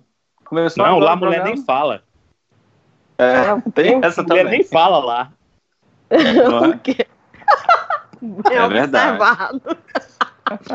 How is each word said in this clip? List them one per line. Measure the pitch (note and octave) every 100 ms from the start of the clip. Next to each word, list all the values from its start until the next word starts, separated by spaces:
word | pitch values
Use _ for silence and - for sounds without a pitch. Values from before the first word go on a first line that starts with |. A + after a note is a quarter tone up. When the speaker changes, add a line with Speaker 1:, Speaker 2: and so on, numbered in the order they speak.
| _ _ _ _
Speaker 1:
Começou | - D#3+ E3 -
Speaker 2:
Não, | D#3+ F3+
Speaker 1:
agora | D#3
Speaker 2:
lá |
a |
Speaker 1:
o | F3+
Speaker 2:
mulher | F#3 E3+
Speaker 1:
programa. | G3 C4
Speaker 2:
nem |
fala. | B3+ C3 D3 G#2 _ _ _ _ _ _ _ _ _ _ _ -
Speaker 1:
É, |
Speaker 3:
É, | B3 B2+ D#3+ G#3 -
Speaker 1:
tem |
Speaker 3:
tem | F3 E3+ B3+
Speaker 1:
essa | F3 E3+
Speaker 2:
A |
mulher | E3 F3
Speaker 1:
também. | C#3 B3
Speaker 2:
nem | -
fala | E3 F3+ E3
lá. | B2 A#2+ C3 _ _ _ _ _ _ _ _
Speaker 1:
Não | - D#4 A3+ A#4+ A#3 C#4+
é? |
Speaker 3:
<laughs> | D#4+
O |
quê? | - B3+ - _ _ - - - - E5+ - - - -
Bem | A#3 F#3+ - B3+
Speaker 1:
É | A#3
verdade. | G#3 C#4 A#3 - -
Speaker 3:
observado. | G#3+ A#3 F#3+ C4 - - - - - - - _ - G#3 -